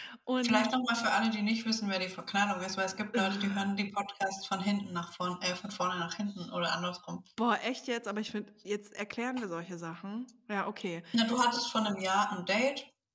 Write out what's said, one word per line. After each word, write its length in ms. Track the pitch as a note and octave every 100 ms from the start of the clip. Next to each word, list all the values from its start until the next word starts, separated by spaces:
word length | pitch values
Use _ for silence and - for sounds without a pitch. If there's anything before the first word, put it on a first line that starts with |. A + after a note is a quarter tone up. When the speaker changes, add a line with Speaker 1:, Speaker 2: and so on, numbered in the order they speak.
| - -
Speaker 1:
und 220 | - B3+ A#3+
Speaker 2:
Vielleicht 260 | - A#3+
noch 100 | B3+
mal 120 | B3
für 160 | A#3 G#3+
alle, 160 | G3 A3+
die 140 | G#3
nicht 240 | G#3 A3+ A3
wissen, 240 | A3 G3+
wer 80 | F#3
die 100 | F3+
Verknallung 540 | - - G3 G3+ F#3
ist, 140 | F#3 F#3+
weil 80 | F#3
es 100 | G3
gibt 180 | G#3 A3+
Leute, 220 | F#3+ G3+
die 140 | G3
Speaker 1:
Ugh. 20 |
Speaker 2:
hören 220 | G3 G3 G3
die 140 | G3+
Podcasts 540 | G3+ G3+ - G3 G3 -
von 140 | F#3
hinten 320 | G3+ G3+ F3+
nach 180 | F3 E3+
vorn, 300 | - F3+ F3+
äh, 120 | F#3
von 160 | F3+ G#3
vorne 280 | - F3 F3+
nach 160 | F3
hinten 360 | - G3+ F#3+ E3+
oder 220 | F3 E3+
andersrum. 500 | E3+ F3+ F3 - F3 - -
Speaker 1:
Boah, 220 | A#3 G#3
echt 240 | A#3+ B3+ -
jetzt? 220 | A#3 A3+
Aber 120 | G#3
ich 100 | G#3+
finde, 220 | G#3 - -
jetzt 320 | F#3+ G#3 -
erklären 460 | - G#3+ - A#3+ B3+
wir 80 | G3+
solche 280 | E3 F3 E3+
Sachen. 480 | E3 E3 G3 A3 B3 - -
Ja, 180 | G3+ F#3+
okay. 340 | - F#3+ E3+ -
Speaker 2:
Na, 120 | A#3 A3+
du 140 | B3
hattest 320 | A#3+ - -
vor 80 | A3
'nem 180 | G#3+ F#3+
Jahr 300 | F#3+ G3 G#3
'n 160 | F#3 F3
Date 400 | G#3 C4+ C#4+ - _ _